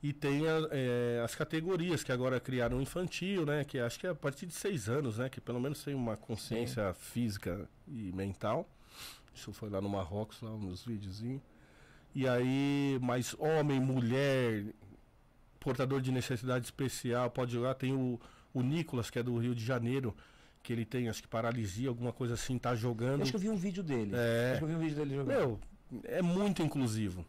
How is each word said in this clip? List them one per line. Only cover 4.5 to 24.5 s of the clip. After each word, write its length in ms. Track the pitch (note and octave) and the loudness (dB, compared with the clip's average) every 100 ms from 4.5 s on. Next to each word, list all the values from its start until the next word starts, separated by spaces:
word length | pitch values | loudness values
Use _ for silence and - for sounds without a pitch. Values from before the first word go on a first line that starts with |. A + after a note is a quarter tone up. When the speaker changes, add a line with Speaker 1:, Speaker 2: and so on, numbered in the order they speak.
Speaker 1:
seis 340 | - G#3 F3+ G2 | -4 -2 -2 0
anos, 300 | C3 C#3 G#2+ | 0 0 -2
né? 100 | C3 | -4
Que 140 | - | -4
pelo 180 | - B2 | -6 -2
menos 240 | B2+ D#3 | -2 -4
tem 100 | - | -4
uma 220 | C#3 A#2+ G#2+ | -2 -2 -4
consciência 760 | - G#2+ - A#2 A#2+ B2+ G2+ | -6 -8 -4 -2 -2 0 -2
Speaker 2:
Sim. 60 | F2+ | -2
Speaker 1:
física 680 | - - A#2+ G2+ - F2+ F2 - - | -6 -2 0 0 -4 -6 -8 -16 -12
e 240 | C3+ G2+ | -8 -6
mental. 540 | F2+ G2 F#2+ G#2 B2 G3 - - - - - - | -2 -4 -2 -2 -2 -4 -14 -20 -16 -16 -16 -20
Isso 180 | - - | -16 -14
foi 160 | G#2 G#2+ | -10 -4
lá 100 | G2+ | -2
no 120 | G2+ | 0
Marrocos, 500 | G2+ F2+ G2+ G#2+ - | -2 -2 -4 -6 -8
lá 80 | A2+ | -10
nos 340 | A2 G2 F#2 - | -6 -6 -8 -6
videozinhos. 560 | A2 G2 F#2+ A#2 C3+ - - - - - - - | -8 -6 -8 -6 -8 -10 -20 -20 -20 -20 -20 -10
E 120 | C#3 B2+ | -2 2
aí, 680 | B2 B2+ C3 C#3 C#3+ C#3 C3+ | 4 4 2 2 2 2 2
mas 340 | B2 B2 B2 - | 2 0 -2 -2
homem, 420 | D#3 D#3+ D3 C3+ | 2 4 4 4
mulher, 840 | C3 C3 A#2 C3 C#3 C3+ A#2+ A2 G#2 - - - - - - - - - | 4 2 2 4 4 4 4 2 -2 -10 -20 -20 -20 -20 -20 -20 -20 -8
portador 400 | - B2 C3 C#3 | -2 0 2 2
de 100 | C3 | 2
necessidade 540 | C3 A#2 B2+ B2+ B2+ | 0 0 -2 0 0
especial, 680 | A#2 - C3+ - B2+ A#2+ B2 | -2 -2 -2 -2 0 2 2
pode 220 | B2 B2 | 0 -2
jogar. 220 | A#2+ B2 | 0 0
Tem 180 | B2+ C3 | 0 0
o, 260 | C3+ B2+ A#2+ - - - | 2 2 -2 -8 -20 -8
o 100 | C3 | 0
Nicolas, 480 | B2+ D#3+ D#3+ B2+ A2+ | 2 2 0 -2 -2
que 80 | - | -2
é 40 | |
do 140 | A#2+ A#2+ | 0 2
Rio 160 | A#2 | 0
de 100 | A#2+ | 0
Janeiro, 500 | A2+ B2+ A#2 C3+ B2+ - - - - - | 0 0 2 0 0 -6 -14 -20 -20 -20
que 100 | - | -4
ele 120 | A#2 | -2
tem, 240 | A2+ B2+ A#2 | 0 0 0
acho 140 | G#2+ | -2
que, 60 | - | -4
paralisia, 600 | A2+ A#2 A#2 G#2+ F#2 C3+ | -2 0 0 -2 -2 -2
alguma 240 | A#2+ A#2+ | 0 -2
coisa 220 | - B2 | -2 -2
assim, 240 | A#2 - B2+ | -2 0 0
tá 160 | A#2+ | 0
jogando. 480 | B2 A#2+ A2+ A#2+ C#3 | 0 0 0 0 2
Speaker 2:
Acho 80 | C#3 | 2
que 40 | G3 | 0
eu 40 | |
vi 80 | G3 | 0
um 80 | G#3+ | 0
vídeo 260 | F#3 F#3 | 0 -2
dele. 300 | E3+ C3 G#2 | 0 0 2
Speaker 1:
É. 360 | A#2+ A#2 A#2 B2 | 2 4 4 4